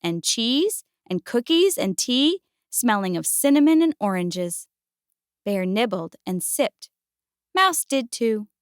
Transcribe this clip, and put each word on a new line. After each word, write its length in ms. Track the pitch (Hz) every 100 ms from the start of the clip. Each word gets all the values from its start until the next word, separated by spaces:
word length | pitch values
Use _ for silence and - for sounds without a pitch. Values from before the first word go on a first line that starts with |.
and 200 | 170 170
cheese 600 | - - 226 269 392 - - _ -
and 160 | 185 -
cookies 520 | 240 240 330 381 -
and 200 | 190 185
tea, 440 | - 247 294 370 _ _ _
smelling 480 | - 247 208 190 170
of 80 | 151
cinnamon 560 | - 277 285 285 320
and 140 | 330 -
oranges. 680 | 202 190 175 175 175 170 - _ _ _ _ _ _ _ -
Bear 200 | 202 185
nibbled 500 | 196 240 185 165 - -
and 180 | 185
sipped. 460 | - - 269 _ - _ _ _ _ _ _ 370
Mouse 300 | 381 330 -
did 260 | 277 240
too, 360 | - 226 220 208 _